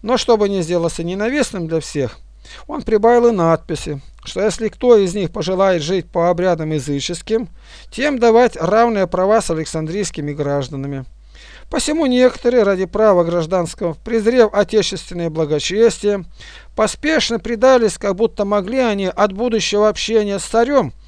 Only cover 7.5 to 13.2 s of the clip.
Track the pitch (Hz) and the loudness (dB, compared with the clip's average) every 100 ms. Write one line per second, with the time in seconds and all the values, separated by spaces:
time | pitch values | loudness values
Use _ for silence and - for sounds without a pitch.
7.5 | - - - - - 285 269 233 226 247 | -14 -20 -20 -16 -4 -2 2 4 6 4
8.5 | - 165 214 233 214 180 180 190 220 - | 0 0 2 2 2 -2 0 2 2 0
9.5 | 160 160 160 156 190 185 - 147 147 143 | -4 -4 -6 -6 -6 -6 -6 -8 -4 -2
10.5 | 143 135 143 139 139 131 - - - - | -2 -4 -8 -8 -8 -12 -18 -20 -20 -20
11.5 | - - - - 302 277 247 254 - 240 | -20 -6 -4 -2 0 2 4 2 2 0
12.5 | 247 202 185 185 202 214 180 | 2 2 0 -2 2 4 4